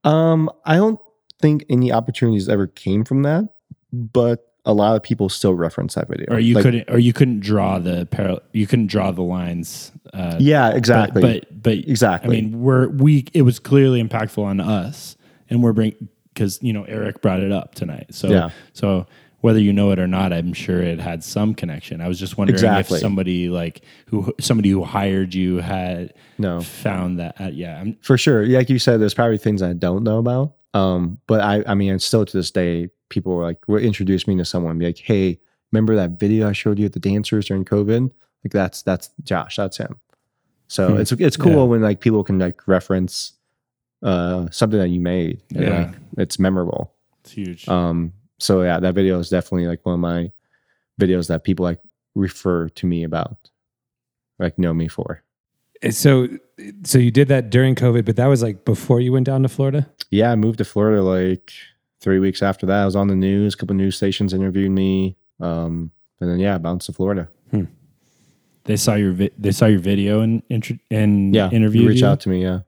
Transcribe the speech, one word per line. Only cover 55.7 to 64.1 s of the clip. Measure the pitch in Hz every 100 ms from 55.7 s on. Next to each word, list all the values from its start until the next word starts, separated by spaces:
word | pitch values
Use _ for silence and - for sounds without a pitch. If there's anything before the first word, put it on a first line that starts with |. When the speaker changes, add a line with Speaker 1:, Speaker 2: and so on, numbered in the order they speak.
| _
Speaker 3:
Uh, | -
so, | 113 147 131 127 - _ - - -
so | 170 131
you | 120
did | 120 139
that | 135 117
during | 120 131 120
covid, | 123 117
but | 107 113
that | 131
was, | 135
like, | 113 98 -
before | 104 - 120
you | 127
went | 131 127
down | 135
to | 131
Florida? | - 139 143 139 _ -
Speaker 1:
Yeah, | 101 117
I | 117
moved | 110 110
to | 104
Florida, | 104 107 104
like, | 92 92 92 92 _ - - _ _ _
three | - 95
weeks | 98 -
after | 98 95 92
that. | 101
I | 98
was | 98
on | 98
the | 95
news, | 95 98 104 -
a |
couple | 92 98
news | 98 -
stations | 98